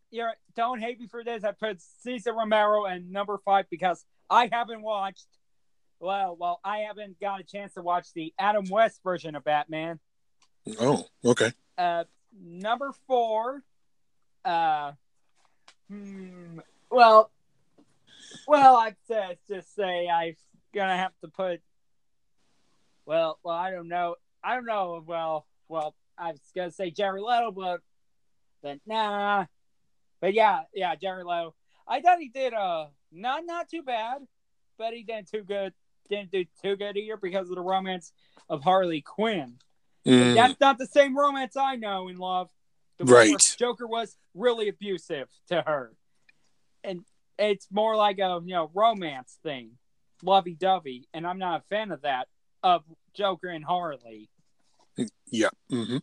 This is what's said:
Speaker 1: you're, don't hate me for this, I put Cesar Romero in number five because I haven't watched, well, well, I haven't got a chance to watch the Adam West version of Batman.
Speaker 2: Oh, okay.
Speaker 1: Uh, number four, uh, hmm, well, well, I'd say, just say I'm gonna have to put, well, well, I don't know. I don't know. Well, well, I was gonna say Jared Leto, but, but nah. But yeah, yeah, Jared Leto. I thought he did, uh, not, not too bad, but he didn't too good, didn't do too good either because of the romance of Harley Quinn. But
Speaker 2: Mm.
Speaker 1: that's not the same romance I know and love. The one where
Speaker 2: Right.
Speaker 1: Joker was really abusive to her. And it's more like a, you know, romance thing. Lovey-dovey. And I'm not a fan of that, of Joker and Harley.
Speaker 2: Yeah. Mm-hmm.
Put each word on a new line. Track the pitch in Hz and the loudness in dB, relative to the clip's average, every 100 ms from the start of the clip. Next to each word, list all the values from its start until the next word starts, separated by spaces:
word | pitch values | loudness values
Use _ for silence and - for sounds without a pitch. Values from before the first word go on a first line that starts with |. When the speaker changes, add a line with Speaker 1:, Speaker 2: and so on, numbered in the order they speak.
| _ | _
Speaker 1:
you're, | 226 226 220 _ - | -8 -8 -8 _ -4
don't | 233 254 | -4 -4
hate | 226 240 | -8 -10
me | 233 | -14
for | 233 | -12
this, | 233 233 | -10 -6
I | 208 | -6
put | 196 220 185 - _ | -4 -6 -8 -14 _
Cesar | 240 247 233 | -10 -6 -4
Romero | 226 220 214 208 214 196 | -4 2 4 4 2 0
in | 180 180 | -6 -8
number | 196 202 196 - | -6 -6 -4 2
five | 196 190 | 2 0
because | 160 185 170 _ _ - | -4 -2 -4 _ _ 2
I | 214 247 | 4 4
haven't | 233 226 226 | 0 -6 -8
watched, | 214 208 196 190 _ _ _ _ _ _ _ - | -6 -4 -6 -10 _ _ _ _ _ _ _ -12
well, | 175 196 185 170 | -6 -4 -4 -4
well, | 175 175 | -6 -6
I | 196 214 | -6 -6
haven't | 214 202 202 175 | -8 -10 -16 -8
got | 196 196 | -8 -8
a | |
chance | 165 202 202 185 | -12 -14 -14 -10
to | |
watch | 175 175 - 170 | -4 -4 -4 -12
the | 160 - | -12 -2
Adam | 196 208 190 | 0 0 0
West | 202 226 - | 2 2 0
version | 185 170 160 147 | -6 -6 -8 -8
of | |
Batman. | 151 147 147 156 165 160 _ _ _ _ _ _ 110 110 | -2 -2 -2 -8 -8 -10 _ _ _ _ _ _ -12 -2
Speaker 2:
Oh, | 123 135 - _ | 0 0 -4 _
okay. | - 165 113 - _ - | 2 2 0 -4 _ -6
Speaker 1:
Uh, | 180 170 170 _ _ 208 | -4 -4 -8 _ _ -20
number | 175 175 202 240 277 - - | -20 -10 -6 -4 -6 -10 -2
four, | 247 226 220 240 277 - _ _ _ _ _ _ _ | 0 0 0 -4 -8 -14 _ _ _ _ _ _ _
uh, | 190 165 165 151 143 147 _ _ _ _ _ _ _ _ - | -2 0 0 0 -4 -12 _ _ _ _ _ _ _ _ -20
hmm, | 202 202 196 185 180 170 160 - _ - | -18 -16 -16 -16 -18 -20 -20 -20 _ 2
well, | 247 226 220 220 _ _ _ _ _ _ _ _ - - - - | 8 10 10 8 _ _ _ _ _ _ _ _ -20 -20 -8 4
well, | 294 269 240 | 8 10 10
I'd | 220 202 - | 4 -4 -6
say, | 220 185 175 - | -4 -4 -10 -12
just | 190 - - | -12 -10 -6
say | 190 175 175 | -4 -2 0
I'm | 170 170 160 _ _ _ | 0 0 -8 _ _ _
gonna | 202 190 185 | -2 0 0
have | 185 _ | -2 _
to | 165 | -14
put, | - 185 170 _ _ _ _ _ _ _ _ _ _ _ _ _ _ 143 | -6 -6 -6 _ _ _ _ _ _ _ _ _ _ _ _ _ _ -4
well, | 160 165 156 | -2 -2 -4
well, | 170 170 | -6 -6
I | 185 | -6
don't | 185 170 | -8 -8
know. | 175 175 170 _ _ | -4 -4 -6 _ _
I | 185 254 | -6 -6
don't | 233 | -4
know. | 214 180 170 160 | -4 -4 -8 -10
Well, | 170 160 156 - _ - | -6 -4 -6 -8 _ -10
well, | 160 151 - _ - | -8 -8 -10 _ -12
I | 170 | -12
was | 147 _ 185 | -12 _ -8
gonna | 175 | -8
say | 170 185 | -6 -8
Jared | 156 196 190 | -4 -4 -4
Leto, | 220 233 233 | -2 0 -2
but, | 190 185 175 _ _ _ _ _ _ _ _ | -4 -6 -8 _ _ _ _ _ _ _ _
but | 143 143 214 | -14 -14 -8
nah. | 220 208 202 202 202 175 _ _ _ _ _ _ - | -4 -4 -2 0 -2 -2 _ _ _ _ _ _ -6
But | 180 | -2
yeah, | 214 214 175 - | 4 4 2 -4
yeah, | 185 180 151 | -6 -6 -4
Jared | 190 185 175 | -8 -8 -6
Leto. | 170 165 - _ _ - | -6 -6 -12 _ _ -6
I | 254 | 0
thought | 339 349 | 4 2
he | 269 | 0
did, | 262 262 | -6 -6
uh, | 226 190 165 151 _ _ | -4 -4 -4 -8 _ _
not, | 160 240 294 339 | -10 -6 -6 -6
not | 339 339 | -10 -10
too | 330 | -10
bad, | 269 233 226 277 269 _ _ _ _ - | -6 -6 -6 -10 -14 _ _ _ _ 2
but | 226 | 2
he | 233 | 2
didn't | 208 220 185 | -6 -8 -4
too | 220 | -6
good, | 190 202 190 - _ _ - | -2 0 0 -4 _ _ -4
didn't | 202 190 | -4 -2
do | 190 180 _ | -2 -2 _
too | 196 196 | -4 -2
good | 202 202 | -4 -6
either | 214 214 | -6 -6
because | 180 190 180 | -4 -4 -4
of | 180 | -6
the | |
romance | 175 190 190 185 - _ _ _ - | -2 -2 -2 -6 -10 _ _ _ -8
of | 156 | -2
Harley | 160 190 180 156 | 4 4 4 -2
Quinn. | - - 220 196 127 120 _ _ _ _ | -6 -2 -2 -2 -6 -14 _ _ _ _
But | - | 6
Speaker 2:
Mm. | 127 123 123 | 6 8 6
Speaker 1:
that's | 254 262 | 6 6
not | 269 262 | 4 2
the | 262 | 0
same | 294 277 269 | 2 4 2
romance | 285 269 262 269 | 0 0 -4 -2
I | 269 254 | -4 -4
know | 214 190 185 | -6 -6 -8
and | 180 | -8
love. | 185 185 180 _ _ _ _ - | -4 -4 -6 _ _ _ _ 0
The | - | 8
one | |
where | 240 110 | 10 10
Speaker 2:
Right. | - - - | 6 2 0
Speaker 1:
Joker | 240 240 233 | -4 -4 -6
was | 226 208 - _ | -6 -6 -12 _
really | 170 240 233 208 | -2 -2 0 -4
abusive | - 202 185 - 151 127 _ - | -6 -8 -8 -8 -10 -10 _ -6
to | 170 | -4
her. | 147 147 117 _ _ _ _ _ _ _ _ _ | -2 -4 -6 _ _ _ _ _ _ _ _ _
And | 202 180 - _ _ - | -12 -12 -14 _ _ -2
it's | 208 202 - | -2 -2 -4
more | 196 220 220 | -2 0 2
like | 208 202 | 2 2
a, | 190 175 | -2 -4
you | 175 | -4
know, | 180 156 | -4 -2
romance | 180 226 208 160 131 123 - | 2 2 2 -6 -10 -16 -12
thing. | 160 135 113 120 _ _ _ _ | -10 -10 -12 _ _ _ _ _
Lovey-dovey. | 180 190 180 156 190 185 147 123 139 | 2 2 2 -2 0 0 -4 -14 -12
And | 160 175 | -10 -8
I'm | 190 | -6
not | 185 165 | -4 -6
a | - | -4
fan | 208 214 | -6 -6
of | 147 | -6
that, | 143 131 135 _ _ _ | -4 -4 -6 _ _ _
of | 190 170 160 160 _ | 2 2 -2 -20 _
Joker | - 196 175 180 | -4 -4 -4 -8
and | 160 147 | -8 -4
Harley. | 180 170 135 117 110 107 _ _ _ _ _ _ - 117 _ - | -4 -4 -10 -16 -20 -20 _ _ _ _ _ _ -8 -8 _ -8
Speaker 2:
Yeah. | 113 101 - - | -2 -2 -2 -8
Mm-hmm. | 123 110 123 | -6 -4 -6